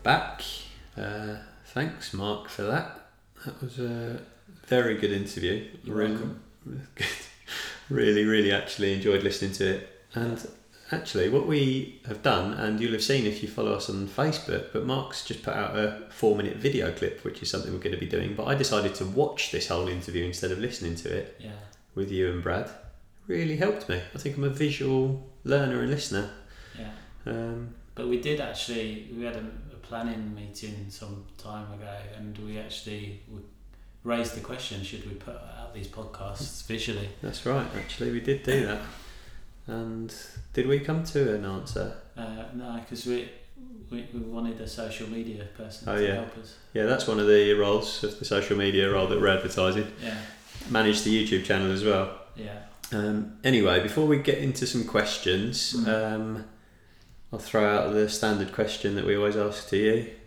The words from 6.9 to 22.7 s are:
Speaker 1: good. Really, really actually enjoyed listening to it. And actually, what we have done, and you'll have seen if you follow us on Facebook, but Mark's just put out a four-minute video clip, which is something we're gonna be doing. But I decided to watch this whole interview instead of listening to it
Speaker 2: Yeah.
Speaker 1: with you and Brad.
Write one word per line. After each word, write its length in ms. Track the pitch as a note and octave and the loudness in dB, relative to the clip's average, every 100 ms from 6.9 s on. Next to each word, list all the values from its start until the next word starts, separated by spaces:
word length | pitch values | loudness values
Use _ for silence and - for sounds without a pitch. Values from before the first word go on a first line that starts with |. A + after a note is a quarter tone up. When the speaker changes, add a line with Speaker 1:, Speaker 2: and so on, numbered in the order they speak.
| - | -6
Speaker 1:
good. 120 | - - - - - - - - - | -6 -6 -12 -18 -12 -8 -8 -12 -2
Really, 340 | C3+ A2+ G#2 | 4 6 6
really 280 | G#2+ A2 G2+ | 6 6 6
actually 420 | G2 - - G2 | 4 0 0 2
enjoyed 300 | F#2+ G#2 G2 | 2 4 4
listening 280 | G2 - G2 | 4 0 -2
to 220 | F#2+ F#2+ F#2+ | 0 0 0
it. 140 | - - - A2+ | -4 -18 -10 -4
And 320 | A#2 A#2 - - - - - | -4 -4 -10 -16 -20 -20 -6
actually, 380 | E3 - G2+ F#2 | -6 -2 2 4
what 160 | C3 E3+ | 4 4
we 520 | D3+ C3+ C3 - - - | 4 4 2 -4 -10 -10
have 140 | G#2+ | 0
done, 300 | C#3+ G2 F#2+ | 2 4 2
and 260 | A2 G#2+ G#2+ | 0 0 0
you'll 140 | A2+ | 0
have 100 | A2+ | 0
seen 220 | - C#3 G#2+ | 2 4 2
if 160 | G#2 | 0
you 60 | G#2 | -6
follow 240 | - A2 | -2 0
us 160 | G#2 - | 0 -2
on 180 | G2 G2 | -4 -4
Facebook, 600 | - D3+ D3+ - - - | 0 0 0 -2 -4 -2
but 140 | A2 B2 | -4 -2
Mark's 400 | C3+ C3+ - - | -2 -2 -8 -8
just 180 | A2 | -6
put 100 | - G#2+ | -4 -2
out 200 | G2+ G2 | -2 0
a 260 | G#2 - - | 0 -2 -12
four-minute 480 | - A2 G#2 G2+ - | 2 4 6 2 0
video 340 | C3 - E2+ | 0 2 0
clip, 320 | E2 - - | 0 -2 -2
which 180 | - - | -8 -6
is 80 | - | -4
something 240 | - - | -4 -4
we're 60 | F2+ | -4
gonna 180 | - - | -2 -4
be 80 | E2 | -2
doing. 280 | E2+ F2 G2+ | 0 -2 -2
But 100 | - | 0
I 100 | C#3 | 0
decided 400 | C3+ - G2 - | 2 2 2 -2
to 100 | F#2+ | -2
watch 460 | A2 D3 - - | 2 2 0 -2
this 160 | - - | -2 0
whole 200 | E2+ F2+ | 0 0
interview 360 | F2+ F2 F2 F2 | -2 -4 -2 -2
instead 260 | F2 F#2 | -2 -2
of 80 | F#2 | -2
listening 360 | A#2+ - E2+ E2 | -4 -4 -4 -4
to 160 | - F2+ | -4 -4
it 200 | - - | -6 -12
Speaker 2:
Yeah. 120 | G#2+ G#2 - - - - | -14 -14 -16 -20 -10 -4
Speaker 1:
with 160 | G2 | -2
you 180 | F#2+ F#2 | 2 2
and 100 | F2 | 0
Brad. 260 | F2 F#2 - | -2 -2 -4